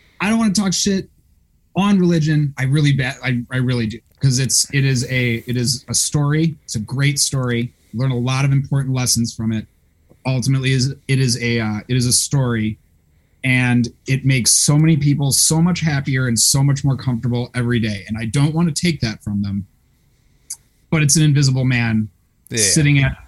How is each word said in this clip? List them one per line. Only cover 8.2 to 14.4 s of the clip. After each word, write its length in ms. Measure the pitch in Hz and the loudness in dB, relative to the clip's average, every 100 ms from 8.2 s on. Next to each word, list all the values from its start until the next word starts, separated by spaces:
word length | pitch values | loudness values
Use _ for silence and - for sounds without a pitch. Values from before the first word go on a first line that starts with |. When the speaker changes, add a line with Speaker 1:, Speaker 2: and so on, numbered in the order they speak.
| 123 131 | -2 0
Speaker 1:
of 80 | 139 | 2
important 420 | 139 139 139 131 | 0 0 -2 -2
lessons 400 | 131 123 117 117 | -2 -2 0 -2
from 160 | - 113 | -4 -4
it. 140 | 110 - _ _ _ _ _ 131 | -4 -6 _ _ _ _ _ -4
Ultimately, 460 | 127 135 135 131 | -2 0 0 0
is, 220 | 135 131 135 - | 0 -2 -4 -4
it 100 | 135 | 0
is 240 | 131 120 | 0 0
a, 160 | 120 117 | -2 -2
uh, 220 | 110 104 - | -2 -6 -4
it 80 | 127 | -2
is 80 | 123 | 0
a 60 | |
story, 680 | - - 143 127 113 107 107 _ _ _ _ _ _ | -2 -2 -2 0 -2 -4 -6 _ _ _ _ _ _
and 460 | 131 127 123 123 117 - - | 0 0 2 2 0 -4 -4
it 180 | 131 135 | -2 2
makes 240 | 135 | 2